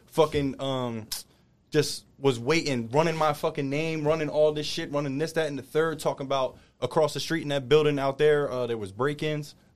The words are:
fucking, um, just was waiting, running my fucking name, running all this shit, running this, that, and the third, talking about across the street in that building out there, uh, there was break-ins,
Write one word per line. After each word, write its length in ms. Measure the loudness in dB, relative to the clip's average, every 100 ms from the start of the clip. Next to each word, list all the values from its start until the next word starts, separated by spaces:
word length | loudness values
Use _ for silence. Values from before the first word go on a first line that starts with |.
| _
fucking, 540 | 2 2 2 -2 -4
um, 460 | -4 -4 -4 -6 -10 -12 -14 _ _ _ _
just 340 | 2 2 -2 -14 -2
was 200 | 0 0
waiting, 500 | 0 0 2 -2 0
running 240 | 0 2 2
my 180 | 0
fucking 360 | 0 -2 -2 -4
name, 360 | -2 -2 -2 0
running 220 | 0 0
all 220 | 4 4
this 120 | 2 -4
shit, 260 | -6 -4
running 260 | -4 -2 -2
this, 140 | -2
that, 140 | -2 -2
and 100 | -4
the 60 |
third, 360 | -4 0 0 0
talking 260 | -2 -4 -2
about 320 | -2 -2 -4 -20 -6
across 320 | -2 2 2
the 60 | 0
street 220 | -4 -4
in 60 | -2
that 180 | -4 4
building 320 | 4 6 2
out 180 | 0 2
there, 320 | 4 4 2
uh, 160 | -2 -2
there 100 | -2
was 140 | -6
break-ins, 640 | -2 -2 -2 -4 -4 -8 -14 _